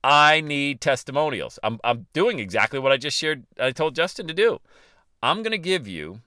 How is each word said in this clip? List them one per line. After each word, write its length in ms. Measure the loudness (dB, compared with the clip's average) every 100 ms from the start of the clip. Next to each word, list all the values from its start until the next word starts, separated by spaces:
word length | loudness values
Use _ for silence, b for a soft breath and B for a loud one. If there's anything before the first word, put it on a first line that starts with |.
I 380 | 6 6 8 6
need 400 | 2 -2 -2 -2
testimonials. 760 | 0 0 0 -2 0 -2 -8 -4
I'm, 180 | -4 -2
I'm 240 | -2 -2 -4
doing 260 | -2 0 -2
exactly 400 | -4 0 0 0
what 120 | 2
I 60 | 2
just 180 | 0 -4
shared, 300 | -2 -4 -8 -4
I 120 | -4
told 240 | 0 -4 0
Justin 320 | -4 -4 -8
to 60 |
do. 280 | 0 0 0 b b b b b _
I'm 220 | 0 0
gonna 160 | -2 -4
give 280 | -2 -2 -2
you 340 | -10 -10 -14